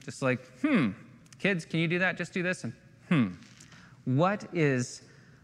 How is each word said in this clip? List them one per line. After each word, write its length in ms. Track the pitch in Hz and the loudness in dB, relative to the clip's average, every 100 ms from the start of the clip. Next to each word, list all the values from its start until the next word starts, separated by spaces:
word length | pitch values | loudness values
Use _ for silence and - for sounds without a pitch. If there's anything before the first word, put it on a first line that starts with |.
Just 180 | - - | -16 -4
like, 240 | 135 123 - - | -2 -2 -6 -4
hmm. 300 | 311 247 113 - - - - - | 2 4 2 -2 -12 -20 -20 -2
Kids, 260 | 190 180 - | -2 -2 -2
can 140 | 165 | -2
you 80 | 165 | 0
do 120 | 175 | 0
that? 180 | 185 165 | 0 -2
Just 160 | 170 | -6
do 100 | 190 | -4
this 220 | 180 180 113 | -2 -4 -8
and 80 | - - - - | -14 -20 -12 0
hmm. 220 | 160 101 90 - - - - - - - | 2 2 -4 -18 -20 -20 -20 -20 -10 -2
What 400 | 131 180 208 - | 2 2 0 -4
is 500 | 175 147 127 123 - - - - - | 0 2 2 -2 -10 -20 -20 -20 -20